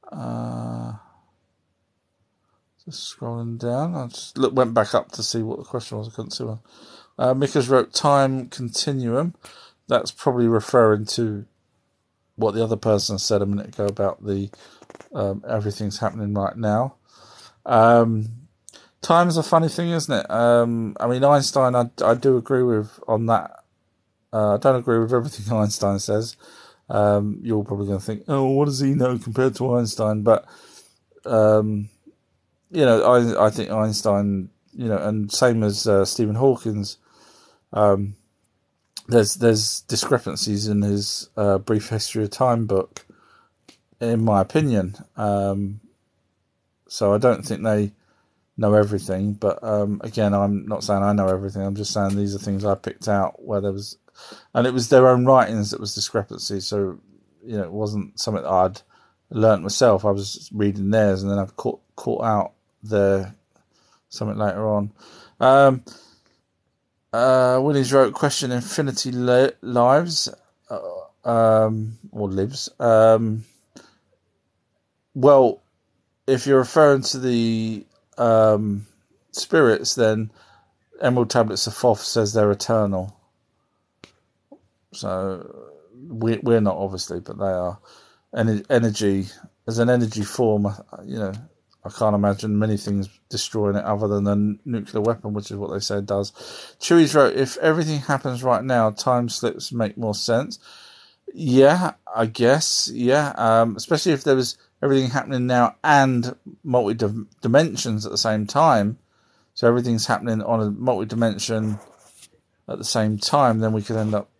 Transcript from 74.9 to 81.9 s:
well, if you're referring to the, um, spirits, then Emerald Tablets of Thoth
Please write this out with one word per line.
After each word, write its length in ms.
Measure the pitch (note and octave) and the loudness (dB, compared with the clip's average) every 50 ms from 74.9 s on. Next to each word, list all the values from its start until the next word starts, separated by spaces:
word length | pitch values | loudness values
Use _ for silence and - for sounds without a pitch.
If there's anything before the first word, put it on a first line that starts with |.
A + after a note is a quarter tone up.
| _ _ _ _ _ | _ _ _ _ _
well, 480 | C3+ B2+ C#3+ C#3+ C3+ C3 E3 F#4+ - _ _ _ _ _ _ _ _ _ _ _ _ _ | 2 6 8 8 8 8 6 2 -2 _ _ _ _ _ _ _ _ _ _ _ _ _
if 200 | - C3+ B2 - | -2 -2 0 2
you're 140 | C#3 C#3 C3 | 4 4 4
referring 420 | B2+ - - E3 D3+ D3 C#3 C3+ C3 | 4 2 4 6 6 6 6 4 2
to 160 | - - C3+ | -4 -8 -4
the, 640 | B2+ B2+ B2 A#2 A#2 A#2 A2+ A2 A2 A2 A2 G#2 - _ _ _ _ _ _ - | -2 0 0 0 0 0 0 -2 -2 -4 -6 -8 -12 _ _ _ _ _ _ -2
um, 680 | A#2+ A#2 A2+ A2 A2 A2 G#2+ G#2 A2 G#2+ G2+ G2+ G#2 _ _ _ _ _ _ _ _ _ | 2 4 4 6 6 4 4 2 0 -2 -4 -6 -8 _ _ _ _ _ _ _ _ _
spirits, 640 | - - - - - E3 D3+ A#2 A2 - - - - | -12 -12 -6 0 2 4 6 6 4 2 0 -6 -2
then 360 | - A#2 A2 A2 G#2+ A2 A2 _ _ _ _ _ _ _ _ _ _ _ _ _ - | 0 0 0 2 0 -4 -8 _ _ _ _ _ _ _ _ _ _ _ _ _ -4
Emerald 280 | - B2+ B2 B2 A#2+ G#2+ | -2 0 2 2 0 2
Tablets 380 | - B2 A2 G#2+ G2+ - - A2+ | 2 2 2 2 0 -4 -6 -6
of 60 | G#2 | -6
Thoth 300 | - - B2 | 0 2 2